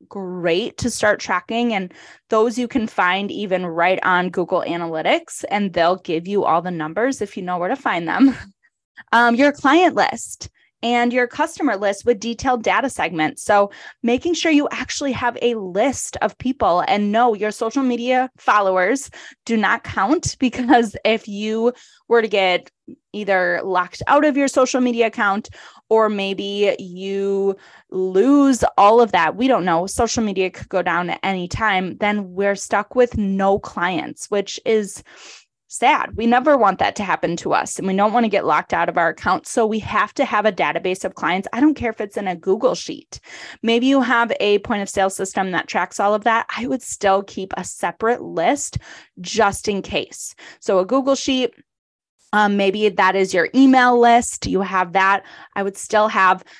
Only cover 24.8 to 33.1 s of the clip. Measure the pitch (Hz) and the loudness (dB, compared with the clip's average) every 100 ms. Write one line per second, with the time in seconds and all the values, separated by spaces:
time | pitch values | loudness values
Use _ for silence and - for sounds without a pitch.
24.8 | 247 233 226 233 202 202 - - - - | 0 0 -2 0 -2 -2 -6 -20 -20 -20
25.8 | _ 220 214 208 196 196 202 202 202 - | _ 2 2 0 -4 -4 -6 0 0 0
26.8 | 190 180 196 196 196 196 196 190 - - | -8 -10 -6 -4 -2 0 -2 -4 -12 -20
27.8 | _ 185 185 185 247 285 277 240 - - | _ -4 0 2 4 6 4 2 0 4
28.8 | 202 226 226 180 160 190 262 220 175 165 | 6 6 4 2 0 0 2 2 2 0
29.8 | 131 - 233 - 220 190 185 - - 185 | 0 -2 -2 0 -2 -2 -4 -4 -4 -2
30.8 | 180 170 175 - 190 185 175 - 220 190 | 0 -2 -2 -4 -4 -4 -6 -2 0 0
31.8 | 185 - 208 208 185 180 202 196 - 208 | -2 -2 -2 -2 -6 -4 -2 -2 -2 -2
32.8 | 208 - 240 | -2 0 0